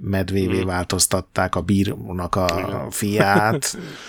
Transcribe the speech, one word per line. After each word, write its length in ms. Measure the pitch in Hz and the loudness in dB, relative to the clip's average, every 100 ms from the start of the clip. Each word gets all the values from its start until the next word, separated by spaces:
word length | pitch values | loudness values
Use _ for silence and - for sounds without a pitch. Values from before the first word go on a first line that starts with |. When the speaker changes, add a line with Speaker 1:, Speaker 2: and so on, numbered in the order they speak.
Speaker 1:
medvévé 580 | 104 98 92 98 92 95 | -4 -2 0 0 0 0
Speaker 2:
Mhm. 80 | 95 | 0
Speaker 1:
változtatták 880 | 90 90 92 - 95 - - 92 | -2 -2 0 2 0 -2 0 0
a 60 | 92 | 0
bírónak 760 | 87 98 98 - 92 92 87 | 2 2 2 -2 -6 -6 -2
a 300 | 95 90 85 95 | 0 0 0 -2
Speaker 2:
Igen. 240 | 98 67 | -6 -6
Speaker 1:
fiát. 880 | - 104 104 98 101 107 127 - - 82 - | -4 0 2 4 4 4 2 -2 -6 -10 -14